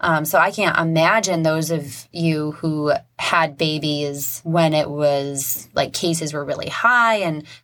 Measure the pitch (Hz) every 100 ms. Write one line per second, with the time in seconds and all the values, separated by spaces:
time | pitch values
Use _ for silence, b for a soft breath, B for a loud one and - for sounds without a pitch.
0 | 175 156 156 175 185 214 180 165 165 160
1 | 170 220 190 165 160 160 156 160 139 -
2 | - 175 165 156 151 151 160 151 147 139
3 | - - - 175 156 139 156 151 151 147
4 | 143 143 - - 165 165 160 156 147 147
5 | 147 143 143 139 - - - - 131 -
6 | 170 165 151 151 143 - 127 - 233 247
7 | 226 214 175 151 B B